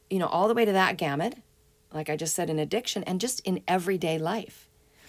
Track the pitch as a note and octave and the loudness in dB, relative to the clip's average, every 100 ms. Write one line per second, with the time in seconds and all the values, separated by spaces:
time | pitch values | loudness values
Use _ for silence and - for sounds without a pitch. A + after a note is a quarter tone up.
0 | - F#3+ E3+ E3+ G#3 A#3 A3 F#3+ F#3 F3 | -4 0 0 2 4 4 4 4 4 2
1 | D#3 C#3 F3+ - - _ _ _ _ D#3 | -2 0 -2 -4 -18 _ _ _ _ -10
2 | D3+ D#3 D#3+ - E3+ D#3 D3+ A3 A#3+ G3+ | -4 -4 -2 -2 0 0 0 -2 -2 -6
3 | - F#3 A#3+ - - F3+ - F#3 F3+ F#3 | -2 -2 -2 -4 -2 -2 0 0 2 0
4 | E3 D#3+ D#3+ A3 - - - _ _ _ | 0 0 0 -2 -6 -14 -20 _ _ _